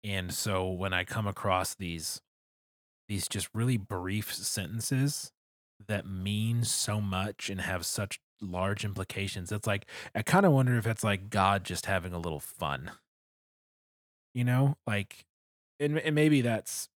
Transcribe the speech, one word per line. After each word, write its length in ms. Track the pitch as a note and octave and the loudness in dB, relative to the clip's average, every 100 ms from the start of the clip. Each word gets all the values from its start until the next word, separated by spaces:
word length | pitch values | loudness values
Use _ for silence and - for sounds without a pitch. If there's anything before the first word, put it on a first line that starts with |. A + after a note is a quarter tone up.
And 320 | G#2 G2 F#2 | -4 -4 -2
so 340 | G#2 G#2+ F#2+ F#2 | -4 0 0 0
when 240 | F2+ F#2+ | -2 0
I 120 | F#2 | 0
come 240 | F2+ - G#2 | -2 -2 -2
across 480 | F#2+ G2+ F#2 F#2 - | -2 2 2 0 -4
these, 460 | F#2 E2 D#2 - _ _ _ _ _ _ _ _ _ | -6 -4 -6 -10 _ _ _ _ _ _ _ _ _
these 200 | G2+ - | -4 -2
just 200 | G2+ - | -4 -4
really 220 | G#2+ A#2+ B2 | 0 2 0
brief 580 | F#2+ F#2+ F#2 G#2 G#2 | -2 -4 -2 -2 -2
sentences 960 | - - - F2 A2+ - C3 C#3+ - - _ _ _ _ _ G#2 | -6 -4 -4 -4 -4 -2 2 2 0 -10 _ _ _ _ _ -4
that 220 | G#2 F#2+ | -4 -2
mean 560 | F#2+ F#2+ G#2 A2 A#2 | -4 -2 0 0 0
so 360 | A#2 - - G#2+ | 0 0 0 -2
much 480 | G2+ F#2+ G2+ G2 - | 0 0 -2 -4 -8
and 120 | G2 | -4
have 260 | F2 F#2 E2+ | -2 -2 -4
such 320 | - G2 - _ _ | -4 -4 -6 _ _
large 440 | G2+ F2+ F#2+ G#2 | -6 -2 0 0
implications, 680 | G#2+ F#2+ F#2 - G2 G2+ F2 | -4 -4 -6 -4 -6 -6 -6
it's 160 | G#2+ A2 | -4 -2
like, 180 | G#2 - - - | -2 -4 -16 -8
I 100 | - | -4
kinda 280 | - F3+ G3 | 4 6 8
wonder 260 | C#3 B2+ A#2+ | 6 6 4
if 120 | G#2+ | 2
it's 160 | A2 | 0
like 260 | A2 G2 G2 | 0 0 0
God 320 | G#2 F#2+ G2+ | 4 4 4
just 240 | F#2 F2 - | 0 -6 -2
having 260 | G2 F2+ | -2 -2
a 60 | F2 | -4
little 220 | E2+ D2+ | -4 -6
fun. 500 | - - D#2 C#2 E2 - _ _ _ _ _ _ _ _ _ _ _ _ _ | -8 -6 -4 -4 -6 -14 _ _ _ _ _ _ _ _ _ _ _ _ _
You 80 | B2+ | 0
know, 340 | B2 B2+ C#3 D3 - | 2 4 4 2 -2
like, 360 | G#2 G2 - - _ _ _ _ _ | -2 -4 -12 -20 _ _ _ _ _
and, 220 | D3 D3+ | 0 0
and 160 | D#3 D3+ | 2 4
maybe 240 | D3+ D3 | 6 6
that's 480 | A#2+ A2+ - - - | 4 0 -4 -10 -10